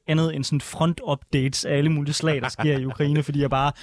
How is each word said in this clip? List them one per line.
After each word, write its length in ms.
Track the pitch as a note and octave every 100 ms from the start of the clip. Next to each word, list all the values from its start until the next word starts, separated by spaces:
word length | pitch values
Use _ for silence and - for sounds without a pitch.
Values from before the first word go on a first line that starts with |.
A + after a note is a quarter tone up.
| -
andet 260 | D#3 E3 D3+
end 80 |
sådan 160 | C3 C#3+
front-updates 1040 | - - E3 E3+ A#3 C#3+ - C#3+ C3 - -
af 80 | C#3+
alle 140 | D3+
mulige 240 | D3+ C#3+
slag, 260 | D3+ D#3+ C#3+
der 60 | C3
sker 300 | - D3+ C#3
i 60 | C3
Ukraine, 360 | B2+ D3 D3
<laughs> 40 | C#3+
fordi 120 | C#3+
jeg 100 | C#3
bare 220 | C3+ C#3+ -